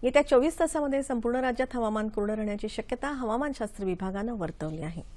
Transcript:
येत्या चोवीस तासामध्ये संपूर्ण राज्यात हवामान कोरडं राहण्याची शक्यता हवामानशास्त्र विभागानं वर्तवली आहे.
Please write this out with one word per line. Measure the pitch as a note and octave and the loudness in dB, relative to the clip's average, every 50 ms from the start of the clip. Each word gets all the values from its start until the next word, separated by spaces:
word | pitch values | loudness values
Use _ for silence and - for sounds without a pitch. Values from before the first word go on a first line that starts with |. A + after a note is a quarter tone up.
| - | 2
येत्या | B3 B3+ C#4+ D4 - | 6 6 6 6 8
चोवीस | D4+ B3+ B3+ D#4+ E4 - | 6 6 6 6 2 2
तासामध्ये | E4+ D#4+ - D#4+ D4 C#4+ C4+ C#4 C4+ | 0 2 2 0 0 2 0 0 0
संपूर्ण | - C4 A#3+ G#3+ A#3 A#3+ C4 | 0 -2 -2 0 0 0 2
राज्यात | C4 C4 B3 A#3+ C4 B3+ B3+ | 2 0 0 0 -2 -2 0
हवामान | B3 A#3 G#3+ G#3+ A3 G#3+ G#3+ | -2 0 0 0 0 -2 -2
कोरडं | G#3+ - G#3 G#3 A3 | -2 -2 0 0 0
राहण्याची | A3 G#3+ G#3 G#3 G#3 - G#3+ | -2 -2 -2 -4 -4 -4 -6
शक्यता | - - G#3+ - B3 B3 - C#4 | -6 -6 -4 -4 -4 -4 -2 -4
हवामानशास्त्र | D4 C4+ B3+ A3 G#3+ A#3+ C#4+ D4 C4+ - A3+ G#3 - - G3+ | -4 -2 -2 -2 0 0 0 -2 -2 -4 -6 -6 -6 -4 -2
विभागानं | F#3 F#3 F3 F#3+ F#3+ F#3+ G3 G3+ A3+ A#3+ | -2 -2 -2 -2 -4 -4 -2 -4 -4 -4
वर्तवली | G#3+ F3 D#3+ D#3+ - D#3 D#3 D#3+ D#3+ | -4 -4 -6 -4 -6 -6 -6 -6 -6
आहे. | D#3+ D3+ E3 E3 - - - | -6 -6 -8 -8 -10 -12 -16